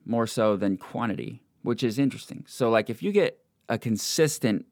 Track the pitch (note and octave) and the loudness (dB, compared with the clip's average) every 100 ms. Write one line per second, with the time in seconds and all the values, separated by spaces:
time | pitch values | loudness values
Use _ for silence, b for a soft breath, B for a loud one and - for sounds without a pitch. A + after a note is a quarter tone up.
0 | - A#2 A2+ - G#2+ G2 G2+ F#2+ - A2 | -4 0 0 2 2 2 0 -2 -6 -6
1 | A2+ F#2+ A#1+ A#2+ _ _ A#2 A#2+ A#2+ A2 | -4 -4 -8 -10 _ _ -4 0 0 2
2 | C#3 - - - - - A#2 A2+ G#2+ A2 | 0 0 -10 -16 -16 -2 2 4 2 -2
3 | F#3+ G3+ E3 - _ _ - A2+ A#2+ G#2 | 0 2 2 -2 _ _ -4 -4 -2 -2
4 | - - D#3 - A#2+ G#2 - | -2 2 2 2 0 0 -4